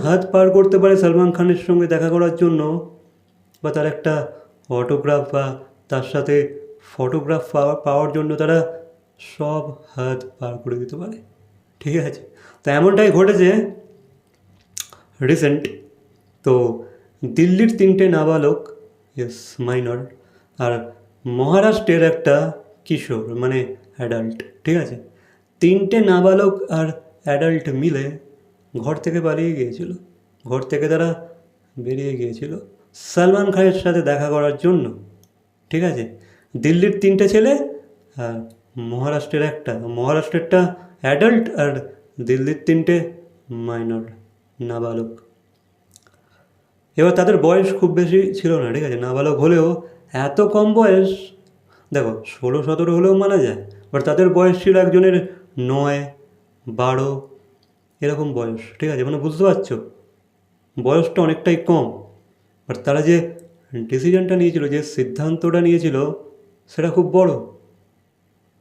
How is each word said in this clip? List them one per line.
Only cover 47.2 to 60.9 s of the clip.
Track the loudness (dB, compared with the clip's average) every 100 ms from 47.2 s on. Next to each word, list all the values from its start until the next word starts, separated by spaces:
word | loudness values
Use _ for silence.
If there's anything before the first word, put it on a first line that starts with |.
| 2 4 4
বয়স | 2 2 0
খুব | 0 2
বেশি | 2 2 2 -2
ছিল | -2 -2
না, | -2 -4
ঠিক | -4
আছে? | -6 -4
নাবালক | -2 0 2
হলেও | 4 4 2 0 -8 -20 _ -6 -4
এত | 0 2
কম | 4 2 4
বয়স, | 4 4 2 -2 -10 -20 _ _ _ _ -6 -2
দেখো, | -2 -6 -12
ষোলো | -8 -4 -2 -2
সতেরো | -2 0 2
হলেও | 4 4
মানা | 2 2 0
যায়, | -4 -12 -20 -6
but | -4 0
তাদের | 2 4 4
বয়স | 4 2
ছিল | 4 4
একজনের | 6 6 6 4 -2 -12 -16 -6 -2
নয়, | 0 0 -2 -6 -14 _ _ _ _ -12 -2
বারো, | 0 0 -2 -6 -10 -20 _ _ _ _ _ -6 -4
এরকম | -2 -4 -4
বয়স, | -6 -8 -12 -8
ঠিক | -6
আছে? | -4 -4
মানে, | -4 -6
বুঝতে | 0 2
পারছো, | 2 -2 -8 -10 -20 _ _ _ _ _ _ _ -4
বয়সটা | 2